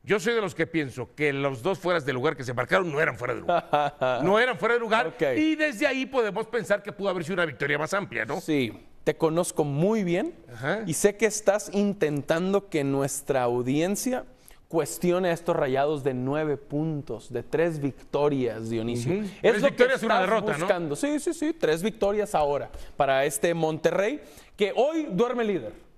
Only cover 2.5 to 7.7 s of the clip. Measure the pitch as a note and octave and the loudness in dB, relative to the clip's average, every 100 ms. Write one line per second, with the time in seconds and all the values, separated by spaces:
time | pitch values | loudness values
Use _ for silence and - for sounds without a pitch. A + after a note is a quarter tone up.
2.5 | B2 B2 F#3+ F3+ C#3+ D#3 C3 B2 A2 - | -4 2 2 2 0 0 -2 -6 -4 0
3.5 | F3 - D3 C#3+ - B2+ B2 E3 G#3+ B3+ | -2 2 0 0 0 -2 0 2 4 2
4.5 | G3+ A3 A#3+ A3+ A3 G3 - C#3+ C3 D#4 | 0 0 0 2 0 0 0 0 2 2
5.5 | D#4 D4+ G#3+ C#4+ C4 C4 C4 G#3+ F#3+ A3 | 2 -2 0 -2 0 -2 0 0 -2 -4
6.5 | A#3+ D#3+ G3+ G#3 - G3 F3+ D#3 F#3 E3 | -4 0 -2 -2 -4 -2 -2 -2 0 -2
7.5 | B2 C#3+ | 0 0